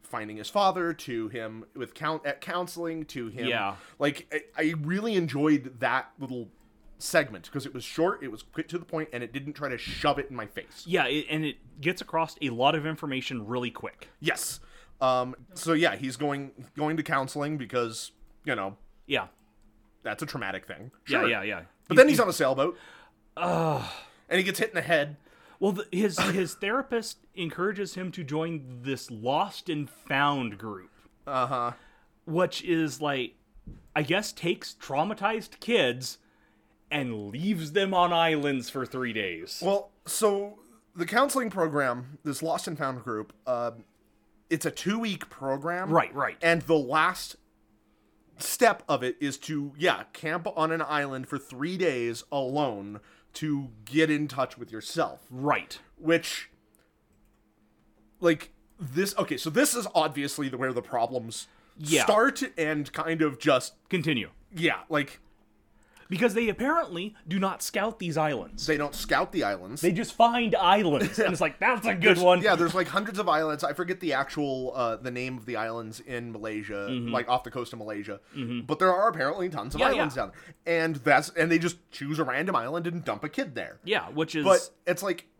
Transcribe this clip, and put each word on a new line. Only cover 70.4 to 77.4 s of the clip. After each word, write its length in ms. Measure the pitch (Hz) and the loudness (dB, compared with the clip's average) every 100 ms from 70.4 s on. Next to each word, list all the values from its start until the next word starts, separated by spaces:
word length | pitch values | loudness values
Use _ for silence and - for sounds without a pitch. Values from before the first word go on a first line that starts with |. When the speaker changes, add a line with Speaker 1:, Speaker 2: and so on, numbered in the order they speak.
| 233 - | 2 4
Speaker 2:
islands, 640 | 180 202 185 143 156 - | 6 6 6 2 2 2
Speaker 1:
<laughs> 0 | |
Speaker 2:
and 120 | 214 | 0
it's 80 | 180 | 2
like, 200 | 160 - | 0 2
"That's 260 | 208 240 226 | 0 2 0
a 80 | |
good 80 | 190 | 4
Speaker 1:
There's, 180 | 202 175 | 6 8
Speaker 2:
one." 220 | 180 180 | 8 8
Speaker 1:
yeah, 140 | 208 170 | 6 4
there's, 180 | 170 | 4
like, 140 | 180 175 | 2 0
hundreds 320 | 190 208 190 | 0 -2 -2
of 100 | 185 | 2
islands. 340 | 156 156 147 | 4 2 0
I 100 | 160 | -2
forget 260 | 143 175 185 | -2 -4 -4
the 140 | 170 | 0
actual, 580 | 131 135 - 143 131 127 127 | 0 -2 -2 -2 -2 -4 0
uh, 200 | 117 113 | 0 0
the 160 | 127 | -4
name 260 | 123 127 131 | -6 -6 -6
of 80 | 110 | -6
the 100 | 113 | -4
islands 420 | 113 117 110 110 | -4 -6 -8 -14
in 320 | 120 120 120 | -10 -8 -8
Malaysia, 560 | 110 110 107 104 101 101 | -8 -6 -6 -6 -6 -4
Speaker 2:
Mm-hmm. 240 | 127 120 | -4 -2
Speaker 1:
like, 160 | 123 120 | -2 2
off 140 | 123 | 0